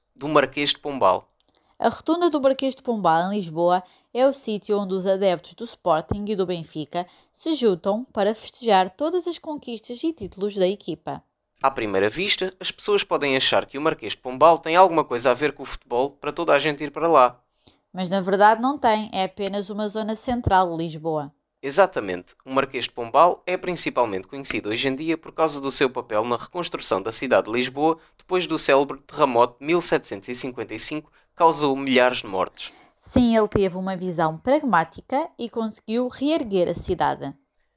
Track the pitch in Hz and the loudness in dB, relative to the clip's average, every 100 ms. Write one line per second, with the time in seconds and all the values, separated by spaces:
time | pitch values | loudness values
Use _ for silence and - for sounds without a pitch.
0 | _ _ 147 147 135 147 143 - 147 135 | _ _ 0 2 2 -2 -2 -4 -6 0
1 | 98 92 - _ _ _ _ - 233 - | 2 2 -4 _ _ _ _ -4 -4 -4
2 | - 339 349 294 269 262 269 - - 220 | -2 2 2 2 0 0 -2 -6 -6 -2
3 | 175 165 185 208 165 156 175 180 - _ | 2 2 2 -4 -6 0 2 2 -2 _
4 | _ 233 269 269 - 208 - 202 190 190 | _ 0 0 0 -6 -6 -2 -2 -2 -4
5 | 190 190 196 170 - - 233 - 180 160 | 0 2 2 0 -6 -16 -16 -8 0 0
6 | - 202 208 196 180 175 156 156 143 175 | 0 -6 -4 -2 -2 -4 -8 -10 -8 -8
7 | 180 _ _ - 330 294 233 175 196 214 | -8 _ _ -10 -4 0 0 0 -2 -4
8 | 262 220 202 226 - - 226 190 185 - | -4 -2 -2 -2 -10 -8 2 2 2 -2
9 | 311 359 349 320 320 294 - 226 - 240 | -2 -2 -4 -8 -10 -10 -10 -12 -12 -6
10 | 320 320 185 190 208 196 185 202 - 156 | -6 -6 -12 -6 -6 0 0 0 -8 -10
11 | 147 143 _ _ _ - 135 - 107 98 | -10 -12 _ _ _ -2 -2 0 -2 2
12 | 104 151 202 - 185 - - - - 202 | 0 0 -2 -2 -4 -6 -10 -8 0 0
13 | - 156 139 131 - 101 104 135 156 147 | 0 -2 0 2 2 0 -2 -4 -2 -2
14 | 107 - 127 127 160 160 160 170 190 165 | -8 -10 -10 6 6 6 4 6 6 4
15 | 143 120 131 123 147 - 131 - - 120 | -2 0 2 2 0 -4 -12 -14 -4 -2
16 | 139 - 143 147 160 143 151 143 147 - | -2 -4 -10 -4 2 2 2 -4 -8 -4
17 | 165 147 123 - _ _ - _ _ 185 | 4 6 6 4 _ _ -20 _ _ -8
18 | 180 196 185 190 208 226 254 294 240 214 | -2 -2 0 6 6 6 0 0 0 0
19 | 214 190 190 - 196 202 196 208 208 220 | -4 -4 -4 -4 -6 -6 -8 -6 -6 -6
20 | 214 220 - 240 - 185 180 165 165 156 | -6 -6 -6 -4 2 2 2 -2 -6 -6
21 | 160 156 143 _ _ _ 139 143 185 - | -4 -4 -6 _ _ _ -4 4 4 2
22 | 98 90 - - 131 131 131 123 113 - | -4 -8 -8 -20 -4 -2 -2 -4 -8 -8
23 | 117 135 175 - - 180 180 170 147 127 | 0 4 4 4 -6 -6 -4 -6 -4 0
24 | 117 95 - 139 135 113 104 117 135 135 | 0 -2 -8 -12 -6 -6 -4 -2 -2 -2
25 | 160 160 - - 160 143 139 131 131 123 | -4 -6 -6 -2 -2 -2 -6 0 0 -2
26 | - 107 120 117 - 180 170 - - 95 | -4 -2 0 -4 -4 -8 -8 -6 -2 -2
27 | 107 - 131 104 107 120 127 135 156 160 | -2 -6 2 2 2 -2 -2 0 0 0
28 | _ _ - 185 156 156 - 139 143 135 | _ _ -4 -2 -2 -2 4 4 4 -4
29 | - 147 139 117 120 - 143 175 - 156 | -12 0 2 4 2 0 -2 0 0 -2
30 | - 98 110 123 131 123 104 107 - 151 | -4 -12 -8 -6 -6 -6 -8 -6 -6 -8
31 | - _ _ - 165 147 147 135 135 123 | -12 _ _ 2 4 4 0 0 2 4
32 | 123 123 110 95 87 - - - - _ | 4 2 -6 -4 -4 -4 -18 -18 -20 _
33 | - 254 240 226 208 214 190 180 185 185 | -2 2 4 4 2 2 0 -2 -8 -6
34 | 185 165 160 160 254 302 277 175 165 - | -6 0 -2 -2 0 0 2 0 0 -8
35 | - 262 339 - 240 233 220 - - 226 | -4 -4 -4 -8 -10 -6 -8 -8 -6 -4
36 | 254 - 285 320 233 196 170 170 - 175 | -4 -4 -2 0 0 0 0 -2 -4 -2
37 | 147 147 139 - _ _ _ | -2 -2 -10 -14 _ _ _